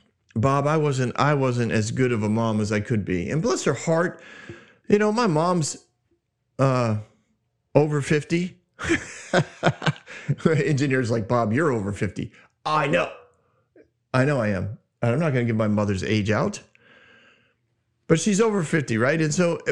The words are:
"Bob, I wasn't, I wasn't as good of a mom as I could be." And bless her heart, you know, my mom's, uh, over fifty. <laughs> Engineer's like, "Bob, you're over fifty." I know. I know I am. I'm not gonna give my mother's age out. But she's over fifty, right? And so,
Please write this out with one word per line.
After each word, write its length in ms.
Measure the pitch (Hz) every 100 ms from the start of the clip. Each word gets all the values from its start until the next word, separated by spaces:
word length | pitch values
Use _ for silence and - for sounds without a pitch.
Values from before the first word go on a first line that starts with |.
| _ _ _ 110
"Bob, 320 | 131 139 143
I 100 | 160
wasn't, 400 | 151 131 127 -
I 140 | 135
wasn't 380 | 147 131 120 117
as 200 | 90 107
good 200 | 123 127
of 120 | 117
a 60 | 107
mom 300 | 110 113 107
as 100 | 104
I 80 | 107
could 260 | 104 113 95
be." 240 | 90 85
And 120 | 139
bless 220 | 214 294 -
her 80 |
heart, 480 | 135 - 165 175 - - - - - - _ -
you 80 | 208
know, 140 | 214
my 160 | 214 233
mom's, 500 | 151 175 180 147 - _ _ _ _ _ _ _ -
uh, 380 | 135 127 117 107 107 _ _ _ _ _ _ 143
over 260 | 151 147
fifty. 560 | 135 151 - 170 180 - _ -
<laughs> 100 | - 330 - - - 180 - - - - - - - - - 147 175
Engineer's 680 | 160 147 139 143 131 113
like, 160 | 117 98
"Bob, 260 | 120 107
you're 180 | 117 165
over 220 | 117 98
fifty." 380 | 95 104 - - - - _ 151
I 220 | 156 147
know. 240 | 160 - - - _ _ _ _ - - _ _
I 120 | 131 135
know 140 | 143
I 80 | 107
am. 300 | 95 101 117 _ -
I'm 180 | 120 120
not 140 | 170
gonna 120 | 127 117
give 100 | 110
my 100 | 110
mother's 360 | 104 104 95
age 280 | 87 107 101
out. 300 | 107 196 - - _ _ - - - _ _ _ _ _ _ _ _ -
But 120 | 165
she's 220 | 214 190
over 220 | 226 202
fifty, 340 | 156 165 131 113
right? 240 | 123 165
And 120 | 156
so, 260 | 151 175 165 -